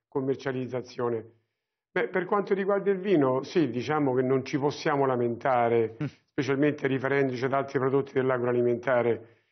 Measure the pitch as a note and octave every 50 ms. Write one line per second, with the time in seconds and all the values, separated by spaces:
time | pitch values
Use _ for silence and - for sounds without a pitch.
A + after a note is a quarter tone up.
0 | _ _ - C#3+ C3 C3+ B2+ - - C#3 B2+ B2+ B2+ A2+ B2+ B2 A#2+ - - B2+
1 | B2 A#2+ A#2 A2 A2 - _ _ _ _ _ _ _ _ _ _ _ _ - F3+
2 | F#3+ F#3 F#3 F#3 F3 F3+ G#3+ G3+ F#3+ - G3+ F#3+ G3 F#3+ G3+ G3 F3+ G3+ G3 F3+
3 | F#3 G#3+ F#3 D3+ C#3 B2+ B2+ C3+ - - - F3+ D3+ B2 A2+ B2 A2 C3+ D#3 D3+
4 | D3 C3 B2 C3 C3 B2+ C3 C3 B2+ - - C3+ C#3 D3 - - - D#3+ D3 C#3
5 | C3+ C3 B2+ A#2+ A#2+ A#2+ A#2 A2 - C#3 B2+ A#2+ A#2+ A#2 A#2 A#2 A2+ A2 - -
6 | D3+ B2+ - _ _ _ - - C3 B2 C#3 C3+ D3 D3 C#3+ D3 D3+ C3 C3+ B2+
7 | C3 C3 C#3 C#3 C#3 C3 B2+ A#2 C3 B2+ C3+ C#3 C3+ - - C3 B2+ C3+ C3 C#3
8 | C3+ - - C3+ C3 C3 C3 A#2+ A#2+ B2 B2 B2 A#2+ A#2+ A#2+ A#2+ - C#3 B2+ A#2+
9 | A#2 A#2+ A2 - - - - _ _ _